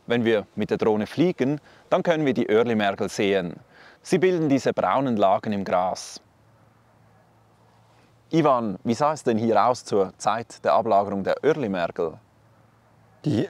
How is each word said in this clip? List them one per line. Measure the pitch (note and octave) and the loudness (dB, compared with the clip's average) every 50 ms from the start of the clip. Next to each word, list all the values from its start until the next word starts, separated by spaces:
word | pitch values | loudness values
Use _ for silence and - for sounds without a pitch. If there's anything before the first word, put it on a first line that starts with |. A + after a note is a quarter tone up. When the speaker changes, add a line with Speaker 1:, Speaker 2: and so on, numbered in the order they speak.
| _ | _
Speaker 1:
wenn | - A#2 A#2+ A#2 | -2 -2 0 2
wir | A2 A2+ G#2 G2 - - | 2 2 0 0 -4 -8
mit | - G#2 - | -8 -6 -4
der | A2+ G2 | -2 0
Drohne | - A2+ G#2+ G#2+ G#2+ | 0 0 0 0 -2
fliegen, | - - - D3+ F3+ F3+ - B2+ B2+ D3 D3 - - - - _ - | -4 -2 0 0 0 0 0 -2 -2 -2 -4 -8 -14 -20 -20 _ -2
dann | - F3 F3+ | -2 0 2
können | F3 E3+ D#3 D#3 | 0 0 0 2
wir | C#3 B2 | 0 0
die | - A#2+ - | 0 0 2
Oerlimergel | G#2+ G#2+ A#2+ A#2+ A#2 G#2+ G#2 G2 G2 - A2 F#2+ | 2 2 2 2 2 0 0 0 -2 -2 -4 -6
sehen. | - - A2+ G2 G2 F#2+ F2+ E2+ - - - _ _ - - - - _ - | -4 -2 0 0 0 0 -2 -4 -8 -14 -18 _ _ -20 -20 -20 -20 _ -6
Sie | - - F#3 | -2 0 2
bilden | F3 F#3 F#3 E3+ D#3+ D3+ | 2 2 2 2 0 2
diese | C#3 C3 - C#3 A2 | 0 2 0 0 -2
braunen | - - F#2 G2 B2+ C#3 C3+ A#2+ G#2 | 0 0 0 0 0 0 0 0 2
Lagen | G2+ F#2+ G2 A2 - A2+ G#2 | 2 2 2 2 0 -2 -6
im | G2 F#2+ | -6 -4
Gras. | - - F2+ F2+ F#2 F2 - - - - - _ _ _ _ _ _ _ _ _ _ _ _ _ _ _ _ _ _ _ _ _ _ _ _ _ _ _ _ _ _ _ _ _ _ _ _ _ _ _ _ _ _ - | -2 0 0 0 -2 -4 -6 -10 -14 -18 -20 _ _ _ _ _ _ _ _ _ _ _ _ _ _ _ _ _ _ _ _ _ _ _ _ _ _ _ _ _ _ _ _ _ _ _ _ _ _ _ _ _ _ 0
Ivan, | D#3+ D3+ D3+ C3+ B2 A#2 A2 F#2 F2+ - | 2 2 4 2 2 0 -4 -6 -6 -4
wie | - A#2 | -4 -2
sah | - D3+ D3 D#3 | 0 0 0 -2
es | C#3+ - | -2 -2
denn | C3+ A#2 G#2+ | -2 0 0
hier | A#2 A2+ A2 G#2 G2 | 2 2 2 4 4
aus | A#2+ B2+ - - | 2 0 -2 -4
zur | - - G#2 G2 F#2+ - | -2 0 0 0 0 -2
Zeit | - - A2 G#2 A#2 A#2 - - - - | -6 -4 -2 -2 -2 -4 -10 -12 -6 0
der | A2+ D2+ | 2 2
Ablagerung | F#2+ A2+ A#2 G#2 G2 G#2 G2+ G2 G2 F#2+ | 2 2 2 2 2 2 0 -2 -4 -2
der | F2 F2 - - | -2 -2 0 0
Oerlimergel? | C3 D#3 D#3 C3+ G#2+ F#2+ F2+ E2+ E2 - - F2 D#2+ D2+ - _ _ _ _ _ _ _ _ _ _ _ _ _ _ _ _ _ _ _ _ - | 0 0 0 -2 -4 -4 -2 -4 -4 -4 -4 -4 -6 -6 -8 _ _ _ _ _ _ _ _ _ _ _ _ _ _ _ _ _ _ _ _ -4
Speaker 2:
Die | D#3 C3+ G#2 D#3 G3 | -2 -2 0 0 2